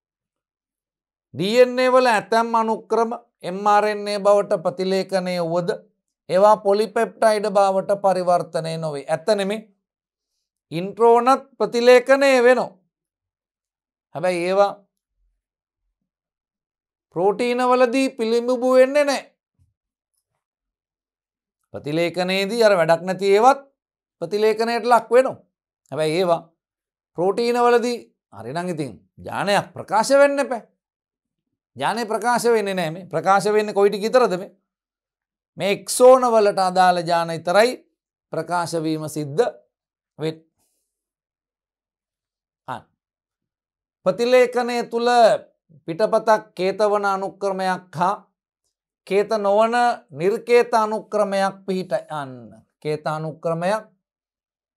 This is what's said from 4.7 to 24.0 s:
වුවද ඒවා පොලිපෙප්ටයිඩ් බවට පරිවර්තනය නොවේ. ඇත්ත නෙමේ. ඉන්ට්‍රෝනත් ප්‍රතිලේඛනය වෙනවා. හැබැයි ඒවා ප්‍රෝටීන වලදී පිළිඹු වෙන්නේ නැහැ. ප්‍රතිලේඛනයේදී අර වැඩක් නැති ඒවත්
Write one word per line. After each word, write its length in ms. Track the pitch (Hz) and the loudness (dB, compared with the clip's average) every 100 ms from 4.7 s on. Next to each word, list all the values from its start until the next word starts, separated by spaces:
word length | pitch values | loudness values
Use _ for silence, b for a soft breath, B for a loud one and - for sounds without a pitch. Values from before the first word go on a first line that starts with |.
| 175 185 190 185 190 180 180 | -4 -2 -2 -2 -4 -4 -4
වුවද 300 | 165 175 175 - _ _ _ _ - | -2 -2 -4 -8 _ _ _ _ -2
ඒවා 280 | 180 208 208 | 4 4 4
පොලිපෙප්ටයිඩ් 920 | 202 202 214 233 226 - 220 214 208 | 2 0 0 -2 -4 0 0 0 -2
බවට 460 | 202 196 190 185 196 | 0 0 0 -2 -2
පරිවර්තනය 800 | 196 185 180 175 165 165 165 165 | 0 0 0 -2 -2 -8 -8 -8
නොවේ. 280 | 160 143 143 | -8 -8 -6
ඇත්ත 220 | 160 160 | -6 -2
නෙමේ. 320 | 202 196 214 - _ _ _ _ _ _ _ _ _ - | -2 -2 -6 -12 _ _ _ _ _ _ _ _ _ -12
ඉන්ට්‍රෝනත් 720 | 156 190 196 233 233 247 269 - | -10 -8 0 4 4 4 0 -2
ප්‍රතිලේඛනය 760 | - 214 240 240 247 247 269 277 262 | -6 -4 2 6 6 6 2 4 4
වෙනවා. 300 | 240 240 185 _ _ _ _ _ _ _ _ _ _ _ _ _ _ | 4 2 0 _ _ _ _ _ _ _ _ _ _ _ _ _ _
හැබැයි 300 | 143 180 175 | -6 -4 -2
ඒවා 280 | 175 190 202 - _ _ _ _ _ _ _ _ _ _ _ _ _ _ _ _ _ _ _ _ _ _ _ 160 | -2 2 0 0 _ _ _ _ _ _ _ _ _ _ _ _ _ _ _ _ _ _ _ _ _ _ _ -2
ප්‍රෝටීන 460 | 190 196 247 240 254 | -2 0 -2 -2 0
වලදී 400 | 247 254 262 269 | 2 2 2 -2
පිළිඹු 600 | 262 220 233 240 247 254 | -2 -2 -2 -2 -2 2
වෙන්නේ 320 | 254 262 294 | 4 4 2
නැහැ. 200 | 285 247 - _ _ _ _ _ _ _ _ _ _ _ _ _ _ _ _ _ _ _ _ _ _ _ _ | 0 -4 -8 _ _ _ _ _ _ _ _ _ _ _ _ _ _ _ _ _ _ _ _ _ _ _ _
ප්‍රතිලේඛනයේදී 880 | 101 135 160 170 170 180 190 196 233 | -14 -8 -4 -4 -4 -4 -2 -2 2
අර 120 | 214 190 | 2 4
වැඩක් 260 | 160 165 | 2 0
නැති 300 | 185 185 196 | 0 -4 2
ඒවත් 280 | 196 247 269 - _ _ _ | 4 4 2 -6 _ _ _